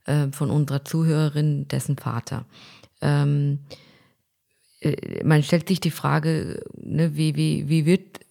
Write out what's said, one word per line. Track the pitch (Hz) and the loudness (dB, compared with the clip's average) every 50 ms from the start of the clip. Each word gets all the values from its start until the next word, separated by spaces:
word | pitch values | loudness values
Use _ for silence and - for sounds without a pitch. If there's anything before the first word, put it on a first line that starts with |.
| - | -4
äh, | - 143 147 147 139 | -2 0 0 0 0
von | 135 - 147 135 | -2 -2 -2 0
unserer | - 151 147 135 135 139 - | 2 2 2 2 0 -4 -4
Zuhörerin, | - - 165 165 160 156 151 156 147 143 147 151 151 147 143 139 139 | -2 0 2 2 4 4 4 2 2 2 2 0 2 0 0 -2 -4
dessen | - 131 - - 139 135 | -4 -4 -2 -2 -2 -2
Vater. | - - 113 117 - - 139 120 120 - - - - - - - - - _ - | -2 -4 -4 -6 -6 -6 -8 -10 -10 -12 -18 -20 -20 -20 -20 -20 -20 -20 _ -4
Ähm, | - 147 147 147 143 143 147 143 143 143 143 143 143 - - - - _ _ _ _ _ _ _ _ _ _ _ _ _ _ _ _ _ _ - | 0 2 2 2 2 2 2 2 2 0 -2 -2 -6 -10 -20 -20 -20 _ _ _ _ _ _ _ _ _ _ _ _ _ _ _ _ _ _ -4
äh, | - 156 139 - - 50 50 50 - | -2 -2 -2 -2 -6 -8 -6 -2 2
man | 147 160 151 | 4 4 4
stellt | 147 - - 170 156 - | 4 4 0 0 2 0
sich | 190 165 | -2 0
die | - 165 | 0 -2
Frage, | - - - 143 143 156 151 160 151 156 - - - - - - - | -4 -2 -2 0 0 0 0 0 -2 -2 -2 -6 -8 -10 -12 -14 -16
ne, | - - - - 147 165 165 147 | -14 -8 -4 0 0 0 0 0
wie, | 151 160 156 143 | 0 0 0 0
wie, | 147 156 156 156 147 147 143 | 0 0 0 0 0 0 0
wie | 160 160 151 | 2 2 4
wird | 160 180 190 - - - - - - | 4 2 2 0 -4 -20 -20 -16 -12